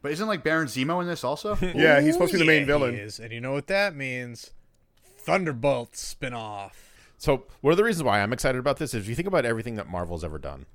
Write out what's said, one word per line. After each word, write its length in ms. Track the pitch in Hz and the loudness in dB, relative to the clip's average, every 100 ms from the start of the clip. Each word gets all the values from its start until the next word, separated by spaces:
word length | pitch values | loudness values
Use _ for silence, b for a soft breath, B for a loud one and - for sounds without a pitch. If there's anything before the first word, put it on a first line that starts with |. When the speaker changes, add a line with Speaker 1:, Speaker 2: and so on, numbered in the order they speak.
Speaker 1:
But 80 | 143 | -6
isn't, 160 | 156 220 | -6 -4
like, 160 | 196 | -2
Baron 240 | 156 160 151 | 0 0 0
Zemo 320 | 127 135 175 | -2 -2 -2
in 80 | 175 | -2
this 160 | 170 | -4
also? 320 | 123 147 208 208 | -4 -6 -4 -2
Speaker 2:
<laughs> 60 | 180 | -2
Yeah, 260 | 170 156 143 | 4 8 8
he's 120 | 147 | 6
supposed 180 | 170 175 | 4 4
to 60 | 185 | 4
be 60 | |
the 60 | 160 | 6
Speaker 3:
Ooh, 40 | |
Speaker 2:
main 60 | 156 | 4
Speaker 3:
yeah, 60 | 139 | 4
Speaker 2:
villain. 280 | 147 131 | 2 2
Speaker 3:
he 60 | 120 | -2
is. 180 | 104 107 | -8 -12
And 140 | 113 | -12
you 80 | 117 | -10
know 120 | 123 | -4
what 140 | 139 143 | -4 -2
that 300 | 196 202 151 | 0 0 -2
means? 560 | 135 127 123 117 - - _ _ _ _ _ _ | -6 -6 -8 -12 -18 -20 _ _ _ _ _ _
Thunderbolt 760 | - 180 175 127 143 131 120 | 0 0 0 -2 0 0 -4
spinoff. 800 | - - - 131 120 107 104 98 - b b b b | -12 -12 -10 -10 -8 -10 -10 -12 -16 b b b b
Speaker 4:
So 280 | - 131 - b | 0 0 -2 b
one 100 | 135 | 2
of 60 | 170 | 4
the 60 | |
reasons 200 | 226 180 | 4 2
why 160 | 131 104 | 2 2
I'm 120 | 101 | 0
excited 260 | 120 143 127 | 0 -2 0
about 180 | 131 135 | -2 -2
this 160 | 147 | -4
is 100 | 117 | -6
if 60 | 101 | -6
you 60 | |
think 120 | 120 180 | -4 0
about 200 | 185 117 | 0 0
everything 300 | 113 113 110 | -4 -8 -8
that 120 | 98 | -8
Marvel's 340 | 90 87 85 | -6 -6 -6
ever 160 | 80 76 | -8 -10
done 280 | - 67 65 | -12 -14 -18